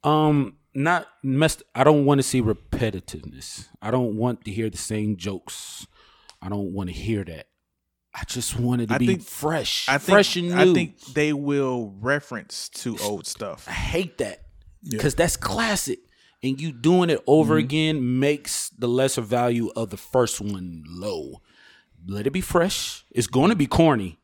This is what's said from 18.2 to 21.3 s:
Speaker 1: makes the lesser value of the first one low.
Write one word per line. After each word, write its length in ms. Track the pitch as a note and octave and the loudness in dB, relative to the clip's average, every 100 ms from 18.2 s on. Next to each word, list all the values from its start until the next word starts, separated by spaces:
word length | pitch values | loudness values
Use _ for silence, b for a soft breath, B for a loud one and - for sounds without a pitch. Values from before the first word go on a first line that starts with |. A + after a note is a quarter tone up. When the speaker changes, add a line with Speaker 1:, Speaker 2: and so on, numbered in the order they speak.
Speaker 1:
makes 500 | C#3+ D3 - - - | 2 0 -4 -6 -8
the 180 | - A#2+ | -4 0
lesser 320 | B2 C3 C3 | 2 2 0
value 500 | G#2+ A#2+ B2 A#2+ A2+ - | 0 0 2 0 -2 -4
of 140 | A2 | -8
the 60 | G2 | -8
first 440 | - C3 A#2 - | 0 2 2 0
one 440 | G#2 F#2+ F2+ E2 D#2 | -6 -6 -8 -12 -14
low. 540 | F2 G2+ F2 C#2 | -10 -8 -6 -8